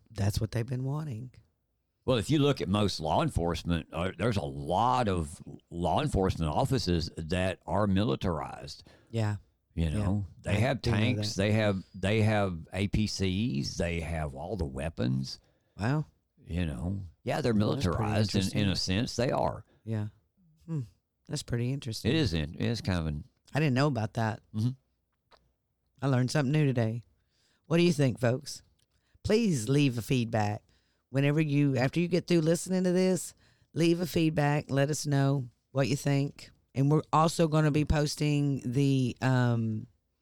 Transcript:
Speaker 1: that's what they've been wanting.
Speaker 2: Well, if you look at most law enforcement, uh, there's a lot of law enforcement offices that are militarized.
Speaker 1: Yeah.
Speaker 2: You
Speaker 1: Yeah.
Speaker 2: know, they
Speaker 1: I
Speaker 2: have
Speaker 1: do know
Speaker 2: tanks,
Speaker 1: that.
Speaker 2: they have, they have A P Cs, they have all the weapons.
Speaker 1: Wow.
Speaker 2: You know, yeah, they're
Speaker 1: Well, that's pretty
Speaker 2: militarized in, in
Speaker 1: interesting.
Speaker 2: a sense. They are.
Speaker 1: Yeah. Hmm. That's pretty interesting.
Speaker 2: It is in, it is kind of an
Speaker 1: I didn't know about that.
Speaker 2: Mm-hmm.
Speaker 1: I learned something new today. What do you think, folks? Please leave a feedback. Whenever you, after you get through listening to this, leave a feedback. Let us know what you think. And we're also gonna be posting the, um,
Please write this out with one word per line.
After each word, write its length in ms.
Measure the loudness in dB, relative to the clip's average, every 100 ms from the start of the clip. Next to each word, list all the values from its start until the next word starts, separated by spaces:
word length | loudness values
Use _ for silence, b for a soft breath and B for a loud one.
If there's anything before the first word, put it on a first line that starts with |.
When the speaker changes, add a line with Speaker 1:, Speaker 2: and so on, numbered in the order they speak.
| _
Speaker 1:
that's 280 | -4 -2 0
what 100 | -2
they've 160 | -4 -4
been 160 | -6
wanting. 460 | -4 -6 -6 -10 -12 -18 _ _ _ _ _ _
Speaker 2:
Well, 120 | 0 0
if 120 | 2
you 100 | 2
look 200 | 4 2
at 80 | 0
most 300 | 2 2 0
law 240 | 0 0
enforcement, 640 | 0 0 -2 -2 -2 -2 -2
uh, 180 | -6 -4 -2
there's 180 | -2 0
a 60 |
lot 600 | -4 -6 -2 0 2 2 0
of 340 | -2 -4 -8 -16 -18 _
law 320 | -4 -2 0
enforcement 480 | 0 2 0 0 -2
offices 580 | 0 0 0 0 0 -2 -8
that 440 | -4 -2 -2 -4
are 220 | -4 0 2
militarized. 960 | 2 2 0 -2 -2 -6 -10 -14 -16 B B B
Speaker 1:
Yeah. 280 | -2 -2 -4 -8 _ _ -2
Speaker 2:
You 80 |
Speaker 1:
Yeah. 60 | -2 0
Speaker 2:
know, 280 | 0 -2 -4 -8
they 80 | -2
Speaker 1:
I 40 | 2
Speaker 2:
have 220 | 2 0
Speaker 1:
do 80 | 0
know 60 | 2
Speaker 2:
tanks, 380 | 2 0 -2
Speaker 1:
that. 80 | 0
Speaker 2:
they 100 | 2
have, 240 | 4 2 0 -6
they 280 | -4 0 2
have 360 | 2 2 0 -4 -6
A 160 | -2 0
P 180 | 0 0
Cs, 720 | 0 0 0 0 -2 -4 -4
they 240 | -2 -2
have 340 | -4 -4 -4
all 220 | -6 -8 -4
the 80 |
weapons. 760 | -4 -4 -6 -4 -2 -2 -6 -12 _ _ _ -6
Speaker 1:
Wow. 280 | -2 -2 -4 _ _ _ -8
Speaker 2:
You 180 | -4 -4
know, 320 | -4 -6 -6 -8 -10
yeah, 180 | -6 -2
they're 140 | 0
Speaker 1:
Well, 200 | 2 2 0
that's 100 | 0
pretty 120 | 0
Speaker 2:
militarized 320 | 0 0 0
in, 60 | 0
in 60 | 0 0
Speaker 1:
interesting. 400 | 0 0 0 -2
Speaker 2:
a 0 | -2
sense. 80 |
They 160 | -2 -2
are. 340 | 0 -2 -4 -12 _
Speaker 1:
Yeah. 220 | -8 -6 -6 -10 _ _ _ _ -8
Hmm. 140 | -8 -8 _ _ _ -12
That's 160 | -10
pretty 280 | -6 -4 -4
interesting. 380 | -4 -8 -6 -2
Speaker 2:
It 60 | 0
is 180 | 0
in, 200 | 0 -4 -4
it 80 | -4
is 140 | -2
kind 180 | -2 -2
of 80 | -2
an 160 | -6 -10 _ _
Speaker 1:
I 60 | -2
didn't 140 | 0
know 120 | 2 2
about 280 | 0 -4
that. 260 | -2 -2 -4 _
Speaker 2:
Mm-hmm. 160 | -4 -2 -4 _ _ _ _ _ _ _ _ _ _ _ _
Speaker 1:
I 40 | 0
learned 220 | 2 2
something 180 | 0 2
new 120 | 2 2
today. 380 | 2 0 -4 -10 _ _ _ _ _ -2
What 100 | 2
do 80 |
you 80 | 4
think, 260 | 4 0 2
folks? 440 | 0 0 -6 -16 -18 _ _ _ _ _
Please 460 | 0 2 4 2 2
leave 280 | 2 2 0
a 60 |
feedback. 600 | 0 0 0 0 0 -2 -10 _ _ _ _
Whenever 300 | 0 2 2
you, 360 | 2 2 2 2
after 220 | 0 0
you 80 | 0
get 180 | 0 2
through 140 | 2
listening 440 | 4 0 0 0
to 80 | 2
this, 400 | 2 2 0 -4 -14 b b b
leave 260 | 0 2 2
a 60 | 0
feedback. 600 | 2 2 2 2 0 0
Let 200 | 0 0
us 160 | 0 -2
know 420 | 2 2 0 -4 -12 _
what 160 | -2 0
you 80 | 0
think. 540 | 0 0 0 -6 -20 _ _
And 160 | 0 2
we're 120 | 2 2
also 360 | 4 4 2 2
gonna 220 | 4 4
be 120 | 2
posting 760 | 2 2 0 0 2 2 2 0
the, 520 | -2 2 4 4 0 0
um, 640 | 2 4 4 2 0 -4 -8 _ _ _